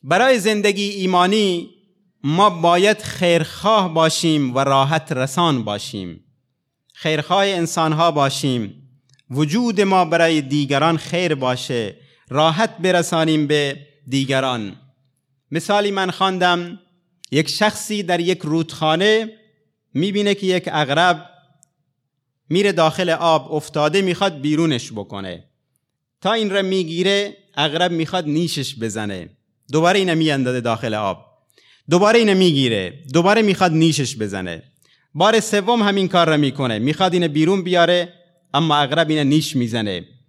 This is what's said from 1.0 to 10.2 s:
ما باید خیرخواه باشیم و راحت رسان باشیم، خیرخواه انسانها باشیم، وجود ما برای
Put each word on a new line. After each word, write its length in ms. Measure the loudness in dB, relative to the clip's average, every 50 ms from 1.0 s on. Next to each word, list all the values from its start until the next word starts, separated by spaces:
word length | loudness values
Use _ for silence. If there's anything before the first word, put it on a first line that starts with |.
| -2 0 2 2 2 4 2 2 2 0 0 -2 -6 -10 _ _ _ _ _ _ _ _ _ _ -4
ما 240 | -2 2 4 4 2
باید 520 | 2 2 2 2 4 4 4 2 0 0 -4
خیرخواه 920 | -12 -6 -2 0 2 2 2 0 -2 -8 -4 0 2 2 2 0 0 0
باشیم 600 | 2 2 2 2 0 0 0 2 2 0 0 0
و 40 | 0
راحت 540 | 0 2 2 2 2 2 0 -2 -2 -4 -4
رسان 520 | -4 -4 -4 -2 0 0 2 0 0 -2
باشیم، 600 | -4 -6 -6 -8 -10 -10 -10 -12 -12 -14 -16 _ _ _ _ _ _ _ _ _ _ _ _ _ _ _
خیرخواه 500 | -8 -4 -2 -2 -2 -2 0 0 0 2
انسانها 680 | 0 0 -2 -2 -2 -2 -2 0 0 2 2 2 2
باشیم، 640 | 2 2 0 0 0 -2 -2 -2 -2 -2 -4 -6 -12 -18 -20 _ _ _ _ _ _ _ _ _
وجود 500 | -2 -2 -2 0 0 0 0 0 0 0
ما 240 | 2 2 4 2 2
برای 360 | 2 2 2